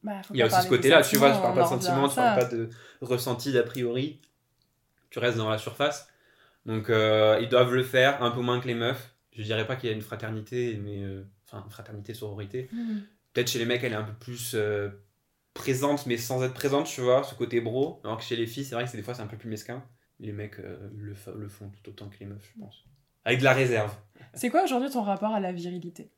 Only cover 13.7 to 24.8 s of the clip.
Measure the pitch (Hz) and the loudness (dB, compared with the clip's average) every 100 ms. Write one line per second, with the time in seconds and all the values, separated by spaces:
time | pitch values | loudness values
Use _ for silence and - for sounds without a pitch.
13.7 | 123 123 107 107 107 - 120 - 110 104 | -2 -2 -4 -6 -10 -14 -10 -6 -2 -2
14.7 | 104 101 98 _ _ _ _ _ - - | -2 -4 -10 _ _ _ _ _ -10 -2
15.7 | 127 143 143 131 117 - 131 127 127 143 | 0 0 0 -2 -4 -2 -2 -2 -2 0
16.7 | 143 156 - 127 127 135 - 117 120 117 | 0 -2 -2 2 2 2 -6 -2 -2 -2
17.7 | 123 147 - 104 110 - 117 113 - 135 | -2 -2 -4 -8 -8 -6 -4 -4 -6 -8
18.7 | 117 123 113 101 120 107 107 117 107 - | -6 -6 -8 -10 -10 -10 -12 -10 -10 -10
19.7 | 123 127 _ _ _ 107 101 104 - 98 | -12 -14 _ _ _ -12 -10 -10 -12 -14
20.7 | 90 101 107 104 98 95 107 104 - 101 | -14 -14 -14 -14 -14 -14 -12 -14 -14 -18
21.7 | 101 - 98 101 98 101 101 - 226 208 | -18 -20 -18 -18 -16 -16 -16 -18 -20 -20
22.7 | - _ _ _ _ - 127 135 131 131 | -20 _ _ _ _ -2 2 4 4 4
23.7 | 113 104 - _ _ - - 247 320 370 | 2 0 -6 _ _ -20 -6 0 2 2
24.7 | 254 | 0